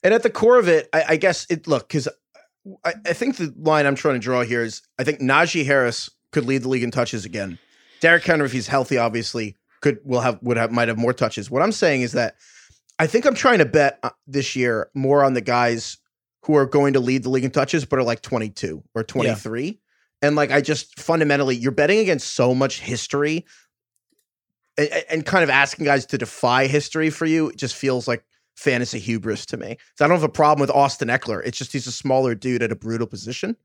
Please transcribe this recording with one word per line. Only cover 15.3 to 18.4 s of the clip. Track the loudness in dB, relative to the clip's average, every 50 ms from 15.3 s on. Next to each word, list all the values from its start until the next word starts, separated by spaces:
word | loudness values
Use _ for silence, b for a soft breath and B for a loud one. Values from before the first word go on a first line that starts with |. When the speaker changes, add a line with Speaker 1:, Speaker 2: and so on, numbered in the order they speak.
| 2
Speaker 1:
the | 0
guys | 0 0 2 2 2 2 0 -2 -6 -10 -14 _ _ _ _ _ _ _ _ _
who | _ 2 4
are | 4 4
going | 4 4 4 4 4 4
to | 2
lead | 2 2 0 0
the | 0 0
league | 0 0 0
in | 0
touches, | 0 0 0 0 0 -4 -2
but | 0 0 0
are, |
like, | 0 0 -2 -4
twenty-two | -4 -6 -4 -4